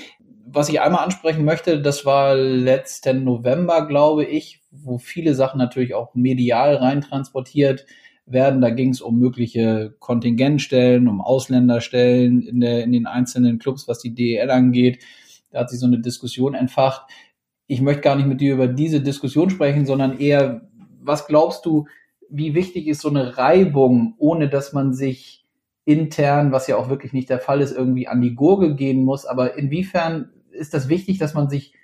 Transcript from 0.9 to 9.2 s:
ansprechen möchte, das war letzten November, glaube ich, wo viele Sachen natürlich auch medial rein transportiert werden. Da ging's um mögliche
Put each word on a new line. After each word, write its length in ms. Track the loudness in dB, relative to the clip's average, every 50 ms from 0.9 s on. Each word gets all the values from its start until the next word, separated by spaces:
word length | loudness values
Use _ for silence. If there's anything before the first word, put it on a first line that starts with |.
| 2 0 -2
ansprechen 400 | -2 -4 -4 -2 -2 -2 0 0
möchte, 360 | 0 0 0 0 -2 0 0
das 240 | 0 -2 -2 -2 0
war 300 | 2 2 4 4 4 2
letzten 880 | 2 2 2 0 2 2 2 2 2 0 -6 -12 -6 -2 -2 0 0 0
November, 640 | 0 -2 0 0 0 0 0 0 2 2 0 0
glaube 380 | 0 2 2 4 4 2 2 -2
ich, 380 | -2 -4 -6 -6 -8 -20 _ _ _
wo 280 | _ -18 -12 -10 -10 -10
viele 360 | -10 -12 -8 -4 -2 0 2
Sachen 240 | 2 0 0 0 -2
natürlich 360 | -4 -4 -2 -4 -4 -4 -4
auch 200 | -6 -8 -6 -4
medial 600 | 0 0 0 2 0 0 2 2 2 2 2 2
rein 240 | 2 2 0 0 0
transportiert 840 | -4 -4 -6 -8 -8 -8 -8 -10 -10 -4 0 2 2 2 2 -2 -6 _ -20 _ _ -20 _ _ _
werden. 340 | -4 0 2 2 2 4 4
Da 80 | 2 2
ging's 320 | 2 0 -2 -2 -2 -2
um 180 | -4 -2 0
mögliche 760 | 2